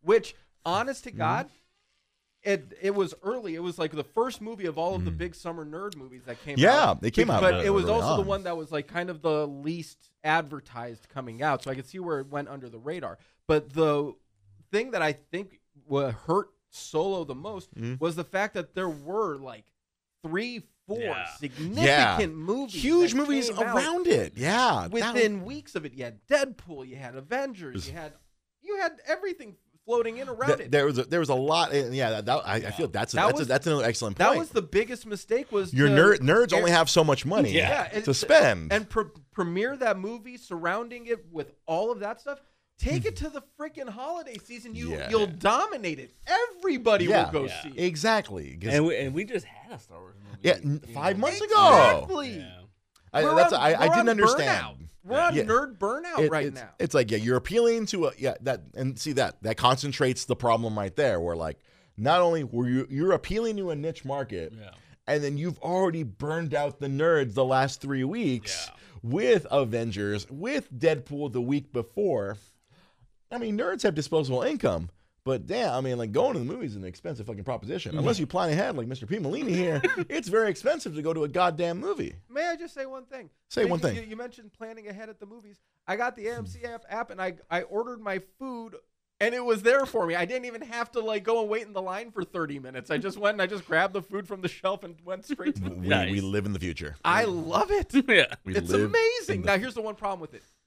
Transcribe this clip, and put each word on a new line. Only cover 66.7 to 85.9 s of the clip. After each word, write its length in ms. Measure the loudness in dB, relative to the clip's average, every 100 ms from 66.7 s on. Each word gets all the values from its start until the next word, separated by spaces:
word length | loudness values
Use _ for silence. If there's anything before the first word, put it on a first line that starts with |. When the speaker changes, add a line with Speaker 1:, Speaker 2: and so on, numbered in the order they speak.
| -4
Speaker 2:
the 100 | -4
nerds 440 | 0 4 4 2
the 120 | 2
last 360 | 4 4 2 -2
three 240 | -6 -2
weeks 640 | -2 0 0 -2 -4 -10 -10
Speaker 3:
Yeah. 60 | -16 -20 -12
Speaker 2:
with 440 | -4 0 4 4 4
Avengers, 800 | 0 2 0 -2 -2 -2 -2 -6
with 400 | -10 -4 -4 -6 0
Deadpool 540 | 2 0 -4 -6 -4
the 80 | -4
week 320 | 0 -2 -2
before. 640 | -6 -6 -2 0 0 -2 -8 _ _ _ _ _ _ _ _ _
I 80 | -8
mean, 180 | -4 -2
nerds 240 | -2 0
have 100 | 0
disposable 480 | 0 0 0 2 0
income, 460 | 0 0 0 0 -4 _ _ _
but 240 | -4 -4 -2
damn, 280 | -2 0
I 60 | -2
mean, 160 | -2 -2
like, 140 | -2
going 200 | 0 0
to 60 | 0
the 60 | -4
movies 240 | -6 -8
is 60 | -8
an 80 |
expensive 420 | -12 -12 -10 -10 -10
fucking 180 | -10
proposition. 460 | -6 -6 -6 -8 -6
Speaker 3:
Mm-hmm. 80 | -2
Speaker 2:
Unless 200 | 0 0
you 80 | 0
plan 220 | -2 0
ahead, 260 | 0 0
like 120 | -2 -6
Mister 200 | -8 -6
P. 100 | -4
Malini 320 | -4 -4 -2
here, 320 | 0 2 0 0 -2
Speaker 3:
<laughs> 100 | -4
Speaker 2:
it's 200 | -6 0
very 200 | 0 0
expensive 440 | -2 -2 -2 -4
to 80 | -6
go 100 | -4
to 120 | -2
a 40 | -2
goddamn 500 | 0 0 0 -4 -4
movie. 360 | -6 -6 -6 -10 _
Speaker 1:
May 160 | -6 -4
I 80 | -6
just 160 | -10
say 140 | -12 -12
one 180 | -12
thing? 240 | -16 -18 -18 _ _
Speaker 2:
Say 120 | -2
Speaker 1:
Thank 80 | 0
Speaker 2:
one 100 | 0
Speaker 1:
you, 20 |
Speaker 2:
thing. 140 | -2 -4
Speaker 1:
you, 60 | -8
you 60 | -12
mentioned 380 | -14 -16 -20
planning 340 | _ -16 -16 -16
ahead 220 | -16 -16
at 100 | -18
the 60 | -20
movies. 340 | -20 -20 -20 _ _
I 100 | -6